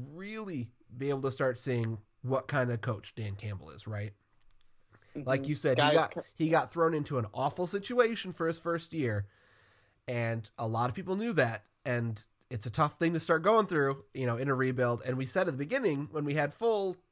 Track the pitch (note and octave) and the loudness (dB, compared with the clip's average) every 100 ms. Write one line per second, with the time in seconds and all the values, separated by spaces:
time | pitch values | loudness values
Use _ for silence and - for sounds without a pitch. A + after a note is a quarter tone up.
0 | C3 D#3+ G3 A3 G#3 D3+ A#2 - _ A#2+ | -8 -12 -10 -8 -6 -6 -6 -12 _ -4
1 | C#3 C#3 C3 A#2+ C3+ A#2 - A#2+ A2+ A2 | 0 2 0 2 0 0 0 0 0 -4
2 | - _ B2+ C3 - C#3+ B2 A#2 B2 A2 | -10 _ -2 0 0 0 0 0 -2 -6
3 | - - G#2+ G2 G#2+ F#2+ D2+ D2 - G#2 | -8 -8 -6 -6 -8 -8 -10 -14 -8 -6
4 | G#2+ G#2 _ _ - - - - _ - | -6 -10 _ _ -20 -20 -20 -20 _ -20
5 | _ D3 B2+ C3+ C#3 C#3+ D3 B2+ D3 D#3+ | _ -8 0 0 0 0 2 4 6 6
6 | D3+ - - - D#3 D#3+ B2+ E3+ E3 D#3+ | 2 -4 -12 -2 4 4 2 0 2 2
7 | C#3 C3 G#2+ B2 C#3 D#3+ F3 G3+ G3+ A#3+ | -2 -2 -2 -2 -2 0 -4 -4 -2 2
8 | A3+ A3+ F#3+ F3 E3 E3 E3+ E3+ - E3 | 2 2 -8 -4 -2 -2 -2 -4 -4 -2
9 | B2+ G#2 G2+ _ _ _ _ _ _ _ | 0 0 -4 _ _ _ _ _ _ _
10 | - A#2+ A#2 A2+ G#2+ - A#2 A2+ B2 - | -6 -2 -2 -2 -6 -6 -2 0 0 -2
11 | F3+ F#3+ A3+ E3 A#2+ A2+ - _ C3+ A#2+ | -4 -2 0 4 2 2 -10 _ -2 -2
12 | A#2 G#2+ - _ _ A#2+ A#2+ A2 D3+ - | -2 -6 -12 _ _ -8 -6 0 0 2
13 | E3+ E3+ D#3+ E3 E3+ A3 G3 E3 C#3 C#3+ | 0 0 2 2 6 4 4 2 2 0
14 | - C3 B2 A#2 C3+ C3 C3 B2+ B2 A#2 | -8 -4 -2 0 0 2 2 2 2 0
15 | B2+ B2 B2+ F#3+ F#3 C3 C#3+ C4 A3+ C#3+ | -2 -4 -2 0 0 -2 -2 0 2 0
16 | D3 D3+ D3 D3 D3 - A#3 G#3+ F#3+ F3+ | -2 -4 0 0 0 0 2 2 0 -4
17 | _ | _